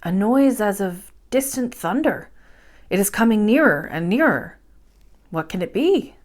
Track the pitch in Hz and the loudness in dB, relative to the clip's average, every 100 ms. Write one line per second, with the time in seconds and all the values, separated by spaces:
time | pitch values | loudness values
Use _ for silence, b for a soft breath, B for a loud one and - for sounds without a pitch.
0 | 170 185 208 262 277 254 208 196 196 180 | -2 0 2 4 2 2 0 0 -4 -6
1 | - - _ 254 269 - 240 - 165 226 | -16 -20 _ -2 -2 -4 -6 -6 -4 0
2 | 311 - - b b b b b b 185 | 0 -2 -8 b b b b b b -2
3 | 196 - 226 220 208 254 277 147 160 165 | -2 0 2 4 4 4 4 2 -2 -6
4 | 170 226 311 143 - - _ - _ _ | -2 2 2 0 -4 -16 _ -20 _ _
5 | - - _ 160 156 185 170 196 320 392 | -20 -20 _ -8 -6 -6 -4 -2 2 0
6 | 151 - | -2 -14